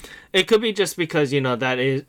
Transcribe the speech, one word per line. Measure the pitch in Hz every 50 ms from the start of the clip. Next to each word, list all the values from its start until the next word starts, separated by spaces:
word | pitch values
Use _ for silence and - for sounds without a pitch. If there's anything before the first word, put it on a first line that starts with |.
| - - - - - - -
It | 190 185
could | - 226 214
be | 240 226 202
just | - 190 170 -
because, | - 170 156 170 160 147 127 139
you | 143
know, | 131 127 123
that | 113 131 131 127 127
is, | 127 135 135 139 -